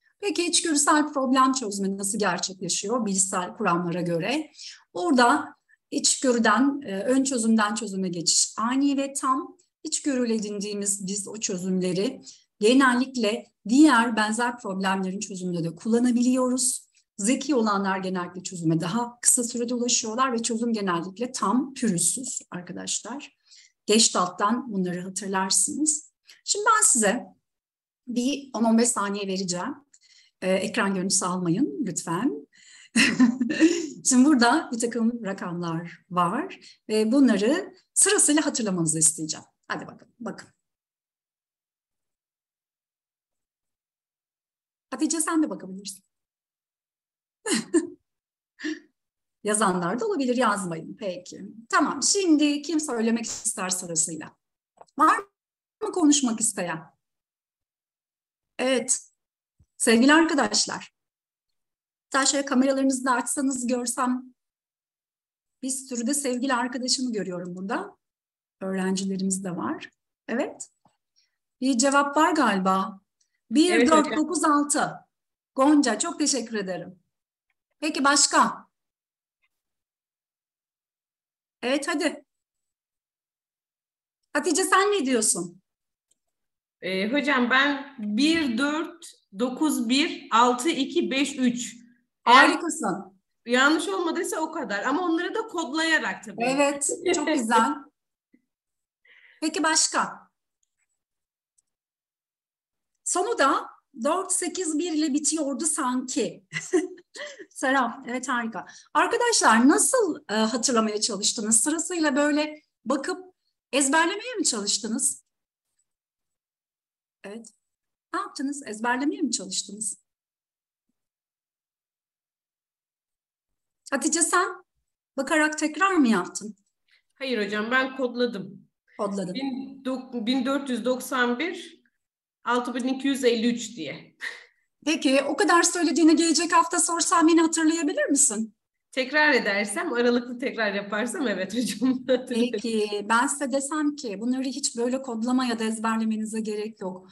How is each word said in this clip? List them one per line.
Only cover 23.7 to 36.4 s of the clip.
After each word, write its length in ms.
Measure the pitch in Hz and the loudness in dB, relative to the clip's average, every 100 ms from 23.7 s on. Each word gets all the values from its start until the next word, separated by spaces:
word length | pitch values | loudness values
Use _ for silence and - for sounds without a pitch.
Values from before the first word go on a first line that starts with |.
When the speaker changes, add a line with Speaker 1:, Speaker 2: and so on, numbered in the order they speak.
| _ - | _ 2
Speaker 1:
Gestalt'tan 880 | 220 - 202 180 - 208 247 240 | 4 4 2 -2 0 0 0 -2
bunları 280 | 196 180 180 | -4 -2 -4
hatırlarsınız. 1120 | 185 185 196 190 196 - - - 302 - - _ - - | -8 -8 -4 -4 0 0 0 0 -2 -2 -6 _ -20 -12
Şimdi 220 | - 403 453 | -4 0 2
ben 160 | 440 | 4
size 420 | 427 294 202 254 - - _ _ _ _ _ _ - | 4 4 2 0 -4 -18 _ _ _ _ _ _ -6
bir 420 | 240 247 277 - | -2 -2 -4 -6
on 100 | 220 | -2
on 140 | 226 226 | 2 4
beş 100 | 233 | 4
saniye 400 | 220 202 202 196 | 0 -4 -4 -4
vereceğim. 480 | 185 185 175 226 302 _ _ _ _ _ _ | -4 -4 -4 -6 -10 _ _ _ _ _ _
Ee, 100 | 185 | -2
ekran 420 | 190 202 240 196 | 0 0 -2 -2
görüntüsü 320 | 190 190 - 185 | -2 -2 -2 -2
almayın 600 | 180 175 185 320 392 196 | -2 0 2 0 -2 -6
lütfen. 600 | - - 170 277 440 - _ - - - 233 | -6 -6 -2 -2 -4 -10 _ -20 -20 -4 2
<laughs> 320 | 226 180 247 - 233 - 320 349 311 180 - | 2 6 4 4 -2 4 4 4 -4 -4 2
Şimdi 200 | 247 277 | 6 6
burada 440 | 262 233 311 - | 6 6 4 0
bir 60 | 233 | -4
takım 460 | 233 233 226 240 196 | -4 0 -2 -2 -6
rakamlar 800 | 196 185 170 170 165 170 - - | -8 -8 -6 -4 -6 -8 -14 -4
var 500 | 180 175 233 | 0 0 -2